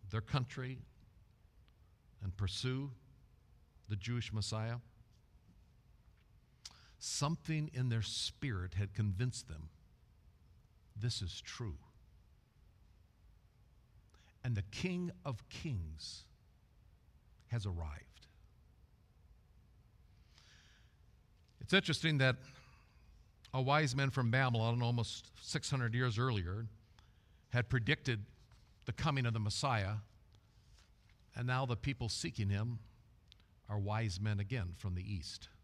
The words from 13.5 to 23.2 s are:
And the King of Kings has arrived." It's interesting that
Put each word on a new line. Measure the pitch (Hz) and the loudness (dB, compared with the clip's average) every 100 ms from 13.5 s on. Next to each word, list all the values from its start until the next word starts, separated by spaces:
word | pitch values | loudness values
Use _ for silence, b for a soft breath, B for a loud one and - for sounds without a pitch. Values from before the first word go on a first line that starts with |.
| _ - - - - - b b b | _ -20 -20 -20 -20 -20 b b b
And | 127 107 | -4 -2
the | |
King | 92 - 180 180 175 - | -4 -2 0 0 -2 -6
of | - 120 - | -6 -6 -8
Kings | - 165 107 80 78 - - - - - - - - - - - - - - - | -8 -4 -4 -4 -8 -12 -14 -18 -20 -20 -20 -20 -20 -20 -20 -20 -20 -20 -20 -4
has | 110 95 | -2 0
arrived." | 87 78 71 - - - - - - - - - - - - - - - - - - - - - B B B B B B B B B - - - - - _ | -2 -4 -8 -16 -20 -20 -20 -20 -20 -20 -20 -20 -20 -20 -20 -20 -20 -20 -20 -20 -20 -20 -20 -20 B B B B B B B B B -20 -20 -20 -20 -20 _
It's | - | 4
interesting | 190 190 151 160 151 | 4 6 2 4 6
that | 131 127 B B B B B B B B | 6 4 B B B B B B B B